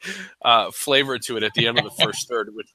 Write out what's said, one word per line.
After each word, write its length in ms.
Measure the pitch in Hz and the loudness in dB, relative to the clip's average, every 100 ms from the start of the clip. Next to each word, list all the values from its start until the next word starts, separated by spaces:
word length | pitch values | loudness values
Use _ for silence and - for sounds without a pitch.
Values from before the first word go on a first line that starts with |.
| - - - - | -8 -12 -14 -2
uh, 280 | 120 117 95 | 4 4 4
flavor 480 | - - 135 139 123 | -4 2 2 2 -2
to 160 | - 113 | -4 -2
it 80 | |
at 100 | 107 110 | -2 0
the 120 | 117 | 0
end 100 | 120 | 0
of 60 | |
the 200 | 107 - | -2 -2
first 260 | 107 - - | -2 -2 -4
third, 260 | 120 107 107 | -4 -4 -8
which 140 | - | -16